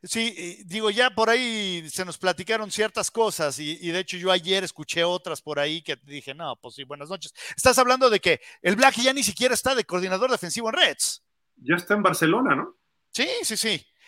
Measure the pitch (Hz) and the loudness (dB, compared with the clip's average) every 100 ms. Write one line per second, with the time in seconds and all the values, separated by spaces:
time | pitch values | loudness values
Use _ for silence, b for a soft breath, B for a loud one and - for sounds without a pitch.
0 | 185 226 226 170 175 208 185 208 214 202 | -6 -2 -2 -4 -12 -12 -10 -2 0 2
1 | 247 202 220 240 247 220 190 175 160 - | 2 4 4 4 0 -2 -4 -4 -8 -8
2 | 185 - 185 180 185 220 208 208 214 - | -8 -2 -2 -2 -2 -4 -4 -2 -2 -2
3 | 185 226 220 - 151 139 151 170 175 175 | -4 0 0 0 -4 -4 -8 -6 -4 -4
4 | 190 185 180 185 165 190 185 - 151 - | -6 -4 0 0 2 -2 -2 -10 -6 0
5 | 170 180 175 147 151 143 147 165 160 143 | 0 0 -4 -8 -6 -2 -2 -4 -6 -10
6 | 139 143 139 143 160 - 123 139 131 143 | -10 -14 -12 -10 -10 -10 -14 -18 -16 -14
7 | 147 190 - B B - 254 254 247 254 | -12 -12 -14 B B 2 4 6 4 4
8 | 254 202 180 151 B B 180 208 269 233 | 4 4 4 0 B B 0 6 4 6
9 | 262 269 208 - 254 226 262 262 - 180 | 2 2 -2 0 0 2 0 0 0 -2
10 | 185 190 254 233 175 - 220 311 240 139 | -2 0 0 0 -2 -4 -2 2 2 2
11 | - - _ _ _ _ 127 175 175 208 | -4 -6 _ _ _ _ 0 0 2 2
12 | 190 165 160 208 254 135 - - _ _ | 4 4 2 4 2 0 -2 -14 _ _
13 | _ - 302 480 - 214 226 - - b | _ -4 -2 -2 -4 -2 -2 -4 -6 b